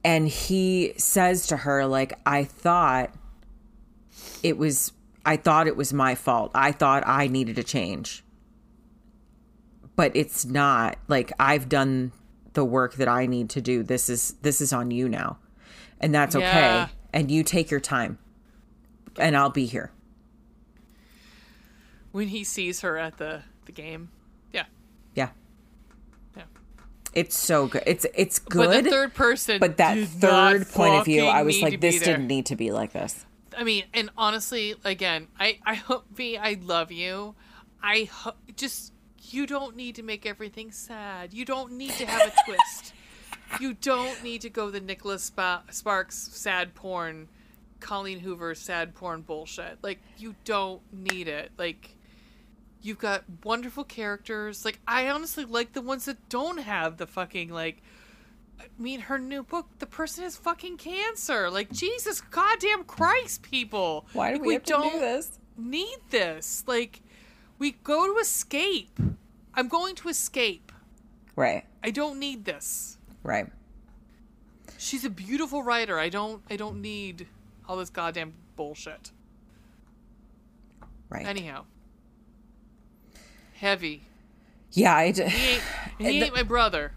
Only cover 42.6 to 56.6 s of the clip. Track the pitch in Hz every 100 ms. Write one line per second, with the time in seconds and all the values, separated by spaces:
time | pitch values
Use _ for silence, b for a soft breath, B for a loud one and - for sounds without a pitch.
42.6 | - - - - B B B B - -
43.6 | 262 220 277 254 254 247 240 233 226 226
44.6 | 208 202 190 185 202 190 - - 185 175
45.6 | - - 214 196 190 - - - 208 180
46.6 | 180 - 190 180 165 160 156 b b b
47.6 | - - - 202 196 185 185 175 170 160
48.6 | - 170 165 - 180 165 156 156 160 -
49.6 | 175 160 202 190 - - 220 202 - 208
50.6 | 196 185 _ 196 185 185 165 147 - -
51.6 | 175 - - _ b b b b b _
52.6 | _ _ 208 214 214 196 - 170 214 233
53.6 | 247 269 277 - 208 202 - 214 214 202
54.6 | 220 214 - 247 262 285 320 - 254 233
55.6 | 233 269 247 262 277 247 _ 247 311 349